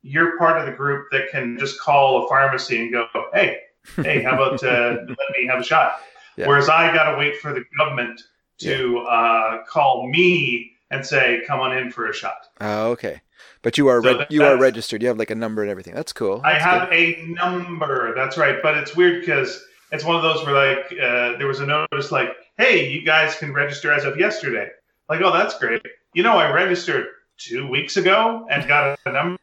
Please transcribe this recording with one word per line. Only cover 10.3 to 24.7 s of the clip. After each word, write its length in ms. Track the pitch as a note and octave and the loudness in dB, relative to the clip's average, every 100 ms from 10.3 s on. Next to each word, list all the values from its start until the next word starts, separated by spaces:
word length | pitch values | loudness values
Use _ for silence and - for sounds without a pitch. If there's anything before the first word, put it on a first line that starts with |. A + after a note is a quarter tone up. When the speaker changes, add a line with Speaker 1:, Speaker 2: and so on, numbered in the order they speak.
| E3+ C3+ A#2 - _ _ | 4 -2 -6 -10 _ _
Speaker 1:
and 140 | C3+ | -10
say, 380 | - C#3 B2 A#2+ - | -2 0 2 0 -2
"Come 140 | C#3 | -4
on 160 | B2+ B2+ | -2 -4
in 140 | B2 | -6
for 180 | B2 A2 | -8 -8
a 60 | |
shot." 320 | G2 G2 - - _ | -6 -8 -10 -16 _
Speaker 2:
Oh, 300 | G#2 G#2+ A2+ | -6 -2 -2
okay. 280 | A#2+ G2+ D2 _ _ - _ | -2 -6 -10 _ _ -20 _
But 160 | A#2 D3+ | -2 4
you 120 | C#3 | 6
are 120 | B2 | 6
Speaker 1:
So 80 | A#2+ | 6
Speaker 2:
reg-, 100 | B2 | 4
Speaker 1:
that, 100 | C#3+ | 2
Speaker 2:
you 100 | D3+ | 6
are 60 | C#3+ | 6
Speaker 1:
that's 100 | C3 | 8
Speaker 2:
registered. 400 | C3 A2+ - A2 | 6 2 -8 -2
You 60 | A#2+ | -2
have, 100 | A2 | 0
like, 120 | A2+ | -4
a 40 | |
number 260 | A2 A2+ G#2+ | -4 -4 -4
and 80 | G#2 | -4
everything. 240 | F#2+ F2+ | -6 -10
That's 180 | B2 D#3+ | -10 -10
cool. 260 | - G#2 G#2 | -4 -2 0
Speaker 1:
I 80 | D3 | 0
Speaker 2:
That's 120 | D#3 | 2
Speaker 1:
have 260 | E3+ F3+ F3+ | 2 0 2
Speaker 2:
good. 60 | F3 | 0
Speaker 1:
a 300 | E3 E3 E3 | 0 -2 -10
number. 800 | E3+ F3+ F3+ F3 E3 D3+ C3 A#2 | -4 -4 -4 -8 -8 -4 -2 -4
That's 240 | B2+ C3+ - | -4 -4 0
right. 240 | C#3+ - | 0 2
But 160 | D#3 D3+ | 0 -2
it's 160 | D3 E3 | -4 4
weird 300 | F3+ E3+ - | 4 4 -2
'cause 360 | C#3+ B2+ - - _ _ | -2 -2 -8 -18 _ _
it's 120 | D3+ | -6
one 120 | D#3 E3 | -2 0
of 60 | |
those 240 | D#3+ D#3 C#3+ | 2 0 0
where, 80 | |
like, 320 | C#3 C#3 C3+ - | 2 2 0 -6
uh, 440 | - B2 B2 B2 A#2+ | -4 -2 0 -2 -2
there 100 | C#3 | -4
was 120 | C3 | -4
a 60 | C#3 | -2
notice 440 | D3+ - D3 C3+ | -2 -2 -6 -2
like, 180 | C#3 B2 - _ - | -2 -2 -8 _ 0
"Hey, 320 | B3+ G#3 C3 | 2 2 0
you 140 | D3 | -4
guys 300 | D#3 D#3 D3+ - | 2 2 2 -4
can 160 | D3 | -6
register 400 | C#3 C#3+ - D3+ | -4 -4 -4 -2
as 120 | D3 C#3+ | 0 -2
of 100 | D3+ | 0
yesterday." 520 | G3+ - C#3 A2 G2+ | -2 -2 -6 -6 -8